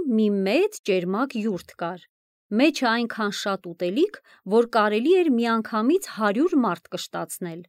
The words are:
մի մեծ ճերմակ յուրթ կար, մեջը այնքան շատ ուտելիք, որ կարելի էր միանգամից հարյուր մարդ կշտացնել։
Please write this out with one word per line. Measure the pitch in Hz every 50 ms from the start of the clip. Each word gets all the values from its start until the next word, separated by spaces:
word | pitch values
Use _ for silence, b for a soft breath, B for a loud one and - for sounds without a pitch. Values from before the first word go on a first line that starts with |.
| 359
մի | 277 226 220 220 208 202
մեծ | 196 190 190 220 311 392 415 - -
ճերմակ | - - 190 185 175 180 190 214 269 277 -
յուրթ | 226 208 226 190 170 - - -
կար, | - 175 170 185 175 - _ _ _ _ _ _ _ _ -
մեջը | 208 220 269 320 - - 269 233
այնքան | 226 240 233 226 - - 214 202 196
շատ | - - 208 196 196 - 180
ուտելիք, | 170 - 180 175 190 254 359 427 - - b b b b b
որ | 185 202 233 240 233
կարելի | - 226 208 214 208 214 240 320 381
էր | 370 349 320
միանգամից | 247 233 233 233 226 226 220 - - 214 214 254 339 392 - -
հարյուր | - 196 220 202 196 233 311 370 349
մարդ | 277 240 202 170 - _ -
կշտացնել։ | - 175 - - - 170 170 - - - 190 170 165 170 175